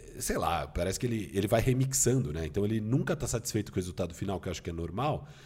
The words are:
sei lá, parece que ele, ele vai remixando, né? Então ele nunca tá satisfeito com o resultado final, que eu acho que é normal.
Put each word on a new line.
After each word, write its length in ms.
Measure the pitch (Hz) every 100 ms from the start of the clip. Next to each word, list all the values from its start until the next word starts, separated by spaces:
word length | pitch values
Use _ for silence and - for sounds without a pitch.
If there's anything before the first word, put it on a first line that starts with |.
| - -
sei 160 | - -
lá, 280 | 82 82 69
parece 300 | - 90 95
que 60 | 127
ele, 240 | 113 87
ele 140 | 92 101
vai 120 | 117
remixando, 720 | 131 127 135 - 117 131 -
né? 140 | 76 80
Então 180 | 98
ele 160 | 104 110
nunca 360 | 107 143 185 160
tá 100 | -
satisfeito 460 | 120 - 107 101
com 40 | 98
o 20 |
resultado 340 | 90 87 85
final, 240 | - 98 90
que 80 | 92
eu 40 |
acho 100 | 85
que 80 | -
é 20 |
normal. 540 | 82 85 92 147 110 - -